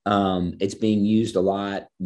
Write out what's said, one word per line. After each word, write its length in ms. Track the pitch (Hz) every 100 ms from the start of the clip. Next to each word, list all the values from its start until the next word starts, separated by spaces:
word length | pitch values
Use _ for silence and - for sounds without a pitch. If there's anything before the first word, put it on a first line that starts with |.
| 101
Um, 500 | 101 95 92 90 -
it's 160 | 98 -
being 280 | 110 107
used 320 | 104 110 117 92
a 60 |
lot, 460 | 95 98 101 98 - -